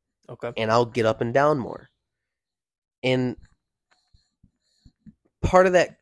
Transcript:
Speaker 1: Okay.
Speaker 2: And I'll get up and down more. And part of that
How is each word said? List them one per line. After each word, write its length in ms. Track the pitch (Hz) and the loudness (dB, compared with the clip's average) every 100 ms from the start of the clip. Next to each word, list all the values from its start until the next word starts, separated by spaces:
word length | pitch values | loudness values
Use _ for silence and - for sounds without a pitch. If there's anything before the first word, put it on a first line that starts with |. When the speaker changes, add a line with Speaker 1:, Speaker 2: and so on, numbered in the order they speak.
| _ _ - | _ _ -20
Speaker 1:
Okay. 220 | 127 - - | -14 -12 -6
Speaker 2:
And 140 | 110 | 0
I'll 140 | 113 117 | 0 0
get 220 | 117 110 | -2 -2
up 140 | 110 | -2
and 120 | 117 | -2
down 240 | 127 147 147 | 0 0 -2
more. 320 | 110 - - _ _ _ _ _ _ _ _ _ _ _ | -6 -12 -20 _ _ _ _ _ _ _ _ _ _ _
And 340 | 131 127 127 - - _ _ _ _ _ _ _ _ _ _ _ _ _ - _ - - _ _ | -2 0 -2 -6 -16 _ _ _ _ _ _ _ _ _ _ _ _ _ -20 _ -20 -20 _ _
part 240 | - 185 185 | 2 4 4
of 80 | |
that 240 | 180 156 - | 4 0 -4